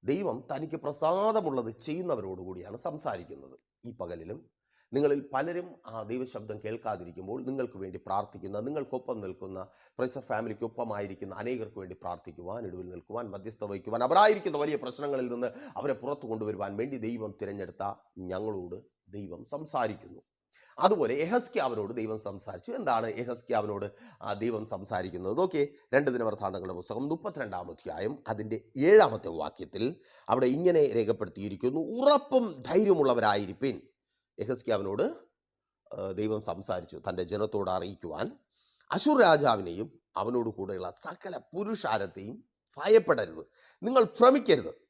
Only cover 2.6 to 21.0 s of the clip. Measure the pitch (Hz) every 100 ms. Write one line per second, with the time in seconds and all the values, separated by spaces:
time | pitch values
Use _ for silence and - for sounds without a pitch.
2.6 | 90 107 175 151 147 101 82 69 67 64
3.6 | _ _ 120 110 90 87 82 127 - _
4.6 | _ _ _ 131 147 143 139 131 156 175
5.6 | 175 - - 113 104 123 127 110 107 107
6.6 | 107 113 113 98 87 85 95 123 127 135
7.6 | 123 95 95 92 - 98 104 98 95 101
8.6 | 117 151 139 127 - 117 98 92 95 95
9.6 | 92 _ - - 127 135 117 110 117 107
10.6 | 117 113 117 104 101 98 98 95 113 127
11.6 | 107 - 92 90 90 87 - 80 87 110
12.6 | 110 90 90 90 - 110 117 98 98 113
13.6 | 104 101 110 113 123 165 214 208 185 147
14.6 | 147 147 127 123 143 139 127 120 123 254
15.6 | 285 - 117 - 127 147 110 110 107 101
16.6 | 101 101 127 135 110 117 107 95 101 101
17.6 | 90 - 98 - _ - 92 92 107 101
18.6 | 90 90 - _ _ 104 98 85 113 143
19.6 | 156 151 113 95 87 - _ _ _ _
20.6 | - - 190 202